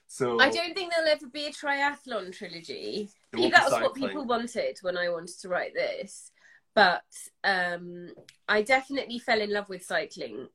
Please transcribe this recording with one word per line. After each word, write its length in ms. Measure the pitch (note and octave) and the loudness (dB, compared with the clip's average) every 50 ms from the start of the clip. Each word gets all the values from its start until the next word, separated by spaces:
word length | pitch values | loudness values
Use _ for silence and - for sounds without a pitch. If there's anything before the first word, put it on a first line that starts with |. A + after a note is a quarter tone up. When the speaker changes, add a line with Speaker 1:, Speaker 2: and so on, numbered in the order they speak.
| _ _ | _ _
Speaker 1:
So 320 | - - C3 B2 A#2+ A#3 | -4 -2 0 2 6 6
Speaker 2:
I 100 | B3+ C#4+ | 6 6
don't 240 | D4 E4 E4+ F4 E4 | 4 0 -2 -4 -4
think 180 | G4 F#4 E4+ E4+ | -6 -4 -2 0
there'll 160 | E4 D#4+ D#4 | 0 2 2
ever 200 | D4+ D4+ D4+ B3 | 2 2 0 -10
be 180 | - D4+ D4 | -10 -8 -8
a 60 | D4 C#4+ | -8 -8
triathlon 800 | - - C#4+ C#4 C#4 C#4 C#4 C#4+ - - C4 A#3+ G#3 F#3 F3+ F#3+ | -6 -4 -2 0 0 0 0 -2 -4 -10 -8 -6 -6 -6 -8 -12
trilogy. 760 | - G#3+ F3 E3+ E3+ E3+ - - - - G#2 A#2 G3 G#3+ G3+ - _ _ _ | -12 -12 -12 -12 -12 -10 -10 -10 -8 -6 -6 -6 -6 -6 -8 -10 _ _ _
Speaker 1:
There 100 | - - | -2 2
won't 120 | F4 - - | 2 6 6
Speaker 2:
That 60 | F4 | 6
Speaker 1:
be 40 | - C#4 - | 6 6 4
Speaker 2:
was 100 | - - | 4 2
what 120 | - - | 0 0
Speaker 1:
cycling. 140 | C4+ C4+ - | 0 -4 -4
Speaker 2:
people 160 | F#3+ - C4 | -4 -4 -2
wanted 540 | A#3 A#3+ A#3 A#3 A#3 - A3 D#3 C3 C3+ - - | 0 0 0 -2 -4 -4 -2 -2 -2 -4 -4 -4
when 140 | F3+ F3+ | -4 -2
I 120 | F3+ F3+ F3 | -2 -2 -2
wanted 300 | F3 E3 E3 - - - | -2 -4 -6 -10 -14 -14
to 80 | - F#3 | -8 -4
write 240 | F3+ E3 B2 E2+ - | -2 -2 -2 -2 -4
this. 580 | D#3+ E3 A#2+ F#2 E2+ - - - - - - _ _ _ - - - _ _ _ | -2 -2 -2 -2 -6 -8 -10 -12 -18 -20 -20 _ _ _ -20 -20 -20 _ _ _
But, 300 | A3 G3+ F3+ E3+ - - _ - - - - _ _ - | 8 8 8 6 2 -4 _ -18 -18 -18 -18 _ _ 0
um, 680 | F#3+ G3 F#3 F3+ F3+ F3 F3 F3+ F3 F3 F3 F3 E3+ - - - - - _ _ - | 2 2 2 2 0 -2 -4 -8 -10 -12 -12 -14 -14 -16 -18 -20 -20 -20 _ _ 2
I 140 | G3+ G#3+ G#3+ | 2 2 4
definitely 580 | G#3+ C4 C4 C4 - C#4 C4+ A3+ - A#3+ A#3+ | 4 4 4 4 0 -4 -6 -4 -4 -8 -8
fell 200 | - - A#3 A3 | 0 2 2 2
in 120 | G#3 G#3 G3+ | 2 0 -2
love 160 | G#3 G3+ G3+ | -2 -2 -4
with 160 | F#3+ F3+ - | -10 -12 -8
cycling 640 | - F#3+ E3 D#3 D3 - F3+ D3 A#2+ G#2 A#2 B2+ - _ | -4 -2 -2 -2 -4 -8 -12 -10 -10 -8 -10 -12 -12 _